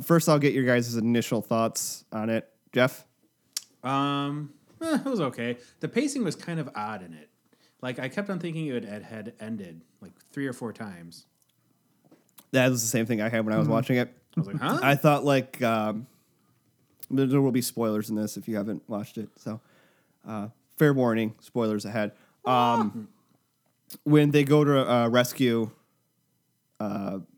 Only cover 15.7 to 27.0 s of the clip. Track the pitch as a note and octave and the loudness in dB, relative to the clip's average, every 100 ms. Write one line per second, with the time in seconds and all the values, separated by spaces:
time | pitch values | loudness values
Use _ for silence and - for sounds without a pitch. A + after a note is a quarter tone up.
15.7 | A2 G#2+ G#2+ B2+ _ _ _ _ _ _ | 2 0 -4 -10 _ _ _ _ _ _
16.7 | _ _ _ - C3+ C3+ C#3 C3+ B2 A#2+ | _ _ _ -4 0 2 4 4 2 -2
17.7 | - A2+ G#2+ G#2+ G#2+ G#2 G2+ A#2 G#2+ G#2 | -2 -2 -2 -2 -2 -4 -6 -6 -4 -4
18.7 | G2 - G#2 G#2 - G#2 _ A2 A2 - | -8 -8 -10 -8 -10 -12 _ -12 -12 -16
19.7 | _ _ _ _ _ - A2 G#2 - _ | _ _ _ _ _ -12 -10 -10 -14 _
20.7 | - D#3 C3+ B2 A2+ A2 - - B2 A2 | 2 4 4 2 2 0 -4 -8 -2 0
21.7 | G#2+ G2+ A2+ G#2 - _ _ B2 B2+ A#2+ | -2 -4 -4 -4 -6 _ _ 0 4 4
22.7 | A#2 G#2 A2+ G#2 _ _ _ _ _ _ | 2 -2 -6 -14 _ _ _ _ _ _
23.7 | _ - - D3 D3+ D3 C#3+ C#3 D3+ D3 | _ -20 -8 4 6 6 4 6 6 6
24.7 | C#3 C3 A#2+ A#2 B2 B2+ - B2+ A#2 A2 | 4 4 2 4 4 2 2 2 2 -2
25.7 | - _ _ _ _ _ _ _ _ _ | -8 _ _ _ _ _ _ _ _ _
26.7 | - G#2 G2+ | -10 -6 -6